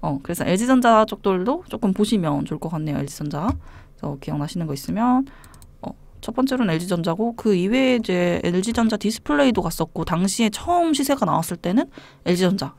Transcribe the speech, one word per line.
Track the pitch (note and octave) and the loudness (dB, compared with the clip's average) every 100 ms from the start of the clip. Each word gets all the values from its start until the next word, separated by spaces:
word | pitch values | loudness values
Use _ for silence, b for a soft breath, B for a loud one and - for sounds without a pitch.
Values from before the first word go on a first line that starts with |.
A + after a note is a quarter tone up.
어, | - C#4 | -4 -6
그래서 | - F3 C#3+ | -6 -4 0
엘지전자 | F3+ B3 C4 A#3+ A3 G#3+ | 0 4 4 6 6 4
쪽들도 | G#3 G3+ F#3 F#3+ D#4 - | 0 0 0 0 -2 -4
조금 | A#3 G#3+ | -4 -2
보시면 | F#3+ G#3 A3 E3 C#3+ D3+ | 2 2 2 0 -2 -4
좋을 | D#3 | -6
것 | E3 | -6
같네요. | E3 D#3 C#3+ | -6 -4 -4
엘지전자. | C#3 - D3 D3 F#3+ C#4 B B B - | -6 -6 -6 -4 -2 -4 B B B -12
그래서 | D3+ C#3 | -10 -8
기억나시는 | D3 D3+ D3 F3+ D#3+ | -6 -6 -4 -6 -6
거 | |
있으면, | C#3 - F#3 A#3+ B3+ C4+ B B B B - | -6 -6 -2 2 2 0 B B B B -16
어, | - - - - | -14 -14 -20 -14
첫 | - A3+ | -8 0
번째로는 | C4 B3+ A3 | 0 2 0
엘지전자고 | D#3+ F3 F3+ E3+ E3 A#3 A#3 | 0 -2 -2 -2 -2 -2 -2
그 | A3 | 0
이외에 | F#3+ F#3 B3 C4 B3 | 2 2 2 2 2
이제 | A3 F3+ F3 F3 | 0 0 2 0
엘지전자 | - F3+ G3 A#3 A3+ G#3+ | 0 0 0 0 0 0
디스플레이도 | G3+ A3+ - D4 C#4 G#3+ | -2 -4 -2 2 4 4
갔었고 | E3 - D#3+ - E3 | -2 -2 -4 -4 -2
당시에 | F3 F#3+ F#3+ A3+ | 0 0 2 0
처음 | A3 - F4 E4+ | -2 0 2 4
시세가 | C#4+ C#4 C#4 F#3 | 2 0 0 2
나왔을 | D#3 E3 E3+ | 0 -2 -4
때는 | F3 G#3+ D#4 B B B - | 0 0 0 B B B 0
엘지전자, | F3 F#3 G3 D3 | 2 4 2 -4